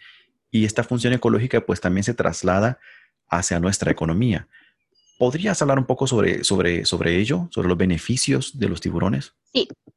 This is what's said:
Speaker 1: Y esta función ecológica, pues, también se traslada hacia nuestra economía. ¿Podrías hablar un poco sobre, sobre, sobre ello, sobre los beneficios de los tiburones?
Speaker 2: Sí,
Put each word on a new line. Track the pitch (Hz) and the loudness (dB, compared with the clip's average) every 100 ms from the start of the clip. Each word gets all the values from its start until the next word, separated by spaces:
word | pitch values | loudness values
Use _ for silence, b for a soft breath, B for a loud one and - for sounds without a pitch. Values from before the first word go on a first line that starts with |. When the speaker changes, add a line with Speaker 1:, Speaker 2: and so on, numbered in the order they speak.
| b b b _ _ | b b b _ _
Speaker 1:
Y | 110 | 0
esta | 107 - | 2 0
función | 117 123 120 | 0 0 0
ecológica, | 123 117 110 127 117 | 2 2 2 2 0
pues, | - - | 0 -2
también | 92 92 | 0 0
se | 107 | 0
traslada | 117 85 85 92 92 113 135 b b b _ _ | 0 -2 0 0 2 0 -2 b b b _ _
hacia | 85 92 87 | -2 0 0
nuestra | 90 104 - | 0 0 -2
economía. | - 80 82 123 82 - b b b _ _ _ - | 0 0 0 0 -2 -6 b b b _ _ _ -2
¿Podrías | 123 156 208 180 | 0 0 -2 0
hablar | 147 135 | 2 2
un | 127 | 0
poco | 127 139 | 0 0
sobre, | 117 92 95 | 2 2 2
sobre, | - 95 87 87 | 0 2 2 0
sobre | - 87 85 87 | -2 0 2 2
ello, | 113 170 175 | 2 -2 -2
sobre | - 90 | -2 0
los | 87 | 2
beneficios | 95 80 - 123 - 135 - 139 | 2 0 -2 -2 0 -2 -2 -4
de | 98 | -4
los | 85 | -4
tiburones? | - 85 90 135 - _ _ | -4 -2 0 -2 -6 _ _
Speaker 2:
Sí, | - - - _ | -4 -4 -8 _